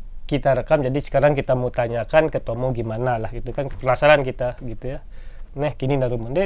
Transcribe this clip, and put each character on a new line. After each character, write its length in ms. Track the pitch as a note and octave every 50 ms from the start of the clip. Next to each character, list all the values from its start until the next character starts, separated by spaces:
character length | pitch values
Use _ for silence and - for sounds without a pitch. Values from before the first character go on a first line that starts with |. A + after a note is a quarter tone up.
| - - - - -
kita 320 | - D3 C#3 - C#3+ C3+
rekam, 260 | B2 A#2 - D#3+ D3+
jadi 160 | C3+ B2+ C3 C#3+
sekarang 380 | C#3 - - C#3 C3 D3 D3 C#3
kita 160 | B2+ - C3
mau 160 | B2+ B2 B2
tanyakan 640 | - B2+ A#2+ A#2 A#2 A#2 G#2+ - - D#3 D#3 D#3
ke 80 | - C3+
Tomo 300 | - - A#2 A#2 B2+ C3 B2+
gimana 460 | A2+ A2+ A2+ A2 A2+ B2+ B2+ A#2+ A2+
lah 80 | A2 -
gitu 220 | A#2+ A#2+ A#2 B2
kan, 160 | A2 - C#3+ C3+
penasaran 540 | - - - B2+ B2 - - D3 D3+ C#3+ C#3
kita 300 | C3 B2 - B2+ B2 A#2+ -
gitu 400 | C3+ B2 A2+ - - B2+ C#3 D3
ya. 20 | - - - - - - - - - - -
Neh, 160 | C3+ C#3+ D3+
kini 320 | - - C3 C3 C#3+ C#3
naru 160 | B2+ A#2+ B2 A#2+
monde, 240 | A2+ A#2 C3 E3+ G3